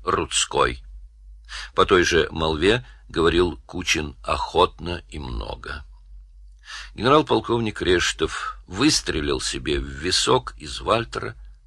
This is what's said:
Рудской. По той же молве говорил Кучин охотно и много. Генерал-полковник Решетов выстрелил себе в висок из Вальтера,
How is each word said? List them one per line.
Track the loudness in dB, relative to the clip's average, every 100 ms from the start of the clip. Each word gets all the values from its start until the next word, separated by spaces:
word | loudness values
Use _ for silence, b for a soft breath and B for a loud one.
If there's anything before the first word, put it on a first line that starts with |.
Рудской. | -2 -2 0 -2 0 2 0 -2 -12 -18 -20 -20 -20 -20 -16 B B
По | 2 6
той | 6
же | 6 4 2
молве | 0 0 2 2 2 b b -8
говорил | 0 2 4 2 -2 -10
Кучин | -8 -2 -2 -4 -8
охотно | -6 -4 -2 2 2 0 -10 -10 -10
и | -12
много. | -8 -8 -8 -10 -12 -12 -14 -20 -20 -20 -20 -20 -20 -20 B B B
Генерал-полковник | -2 4 6 6 0 2 0 0 -2
Решетов | 2 2 2 -2 -4 -4 -8 -10 -12
выстрелил | 0 2 2 0 -4 -2 -2
себе | -4 -6 -2 -2
в |
висок | -4 -6 -2 0 2 2 0 -10
из | -12 -8
Вальтера, | 0 0 0 -8 -8 -12 -18 -20